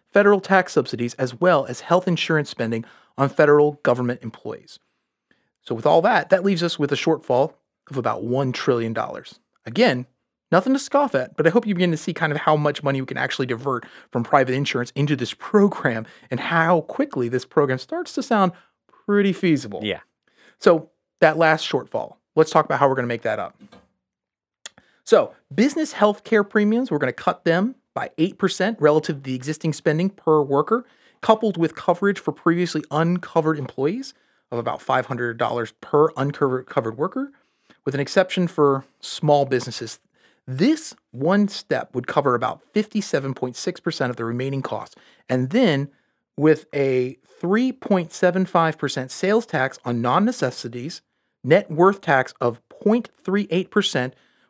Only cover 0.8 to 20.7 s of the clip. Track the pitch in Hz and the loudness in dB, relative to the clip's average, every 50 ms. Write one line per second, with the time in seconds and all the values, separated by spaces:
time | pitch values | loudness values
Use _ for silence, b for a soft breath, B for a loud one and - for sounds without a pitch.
0.8 | 127 - - 117 120 120 - - 131 123 123 - 170 185 170 143 127 - 123 - | 0 0 -4 -6 -6 -6 -4 -4 -6 -6 -2 0 2 4 4 2 0 -2 -8 -12
1.8 | - - 170 185 180 190 170 - - - 160 151 143 - - - 120 113 117 113 | -2 0 0 2 2 0 -2 -2 -2 0 0 0 -2 -4 -6 -6 -4 -4 -4 -6
2.8 | 113 b b b b b b - 139 139 139 - 151 147 147 147 147 151 143 - | -6 b b b b b b -2 -2 0 4 4 6 6 6 6 6 2 0 -2
3.8 | - 135 123 123 123 120 123 - - 113 - - _ 113 - - - - - - | 0 0 0 2 0 -2 -4 -6 -10 -14 -14 -12 _ -12 -12 -12 -14 -20 -20 -20
4.8 | _ _ _ _ _ _ _ _ _ _ _ _ _ _ _ _ _ - 117 110 | _ _ _ _ _ _ _ _ _ _ _ _ _ _ _ _ _ -8 -8 -2
5.8 | - 147 160 170 165 226 233 170 147 - - 185 180 202 196 160 175 170 - - | 2 4 4 4 4 4 2 2 2 2 2 2 2 0 0 0 -2 -4 -2 -2
6.8 | 147 - 143 - - 165 160 135 - - 123 123 143 160 - _ _ _ _ _ | -2 -2 -2 -2 0 0 0 -2 0 0 2 2 2 0 -2 _ _ _ _ _
7.8 | _ _ 135 131 120 117 113 110 - 120 123 135 139 131 123 - - - 123 117 | _ _ -8 -4 -2 -2 -4 -4 -4 -2 -2 -2 -2 -2 -4 -2 0 0 0 0
8.8 | 117 113 113 110 117 - - - - - - _ _ _ _ _ _ - 117 190 | 0 -4 -4 -4 -6 -6 -8 -12 -14 -18 -20 _ _ _ _ _ _ -8 0 2
9.8 | 247 214 131 123 127 - _ _ _ _ _ _ _ _ 165 180 190 262 269 277 | 2 2 2 0 -6 -10 _ _ _ _ _ _ _ _ 2 2 2 2 0 -2
10.8 | - - - 285 285 254 - 131 127 - - - 156 160 175 233 220 208 196 175 | -2 0 0 0 0 2 0 -2 -4 -4 -4 0 0 2 2 2 0 0 0 0
11.8 | 180 175 160 147 - - 160 - 165 151 143 143 - 156 156 151 147 147 143 - | 0 0 0 -2 -4 -8 -6 -4 -4 -4 -4 -2 0 0 2 2 2 0 -2 -2
12.8 | 147 139 135 135 131 - 127 127 131 127 - - 135 117 117 117 131 139 127 120 | -2 -2 -2 -2 -4 -6 -6 -6 -6 -6 -4 -4 -4 -4 -4 -4 -4 -4 -4 -4
13.8 | B B B B B B - 120 117 - - 139 135 131 127 135 143 - - 127 | B B B B B B -6 -6 -2 2 4 4 4 2 0 -2 -2 -2 -2 -4
14.8 | 123 - - 139 147 147 147 127 123 - - - - - - 208 202 202 - - | -4 -4 -4 -2 0 0 0 -2 -2 -6 -8 -12 -8 2 4 4 4 4 2 0
15.8 | - 135 113 113 113 B B B B B 127 123 - - 165 165 160 165 180 165 | -2 -2 -2 -2 -6 B B B B B -8 -6 -4 -2 0 2 2 4 2 2
16.8 | 156 - - - 294 294 - 139 123 117 123 127 - - - 156 143 131 131 127 | 0 -4 -4 -4 -4 -4 -2 -4 -2 -2 -2 -4 -6 0 0 2 2 2 0 -4
17.8 | - - 320 349 349 - - 294 - - 233 208 190 180 b b b b b b | -4 -8 -8 -8 -8 -8 -8 -8 -4 0 2 2 2 2 b b b b b b
18.8 | _ _ _ _ _ - 202 202 196 196 185 - - 175 156 131 123 104 104 - | _ _ _ _ _ 0 2 2 2 2 0 0 2 2 2 0 -2 -6 -10 -8
19.8 | - 104 90 - - _ _ _ _ b b b b b b b - 196 | -6 -6 -6 -6 -8 _ _ _ _ b b b b b b b 4 4